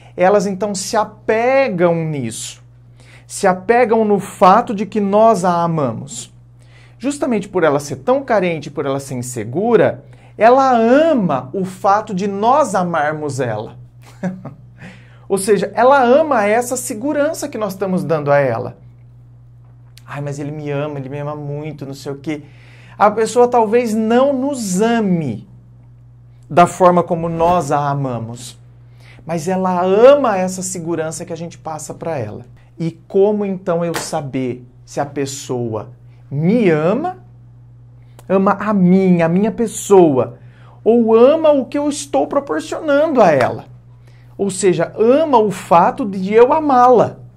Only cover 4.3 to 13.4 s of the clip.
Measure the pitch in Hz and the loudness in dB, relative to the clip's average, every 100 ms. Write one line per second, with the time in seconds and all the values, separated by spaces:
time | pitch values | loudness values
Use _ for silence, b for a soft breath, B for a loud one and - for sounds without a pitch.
4.3 | - 185 202 240 196 214 220 196 202 226 | 4 6 6 2 -4 -4 -2 0 4 4
5.3 | 208 180 175 170 160 135 113 131 - - | 4 0 0 0 -2 -2 -4 -10 -14 -16
6.3 | - - - b b b b 262 285 320 | -20 -20 -20 b b b b -8 -4 -2
7.3 | 220 185 185 160 143 143 139 - 262 277 | -2 -2 0 2 2 -2 -6 -2 -2 0
8.3 | 220 180 165 143 139 139 139 139 131 120 | 0 0 -4 -8 -6 -4 -6 -6 -10 -8
9.3 | 120 107 135 220 220 135 - B B B | -8 -8 -4 -2 0 -2 -4 B B B
10.3 | - 214 262 269 247 226 269 330 285 180 | 0 4 4 4 2 2 4 4 2 0
11.3 | 135 127 196 185 - 202 202 220 190 202 | -2 -6 -8 -8 -4 0 0 0 -6 -6
12.3 | 196 220 269 269 190 180 165 147 156 151 | -2 0 2 2 -2 -2 -2 -2 -4 -6
13.3 | 127 | -4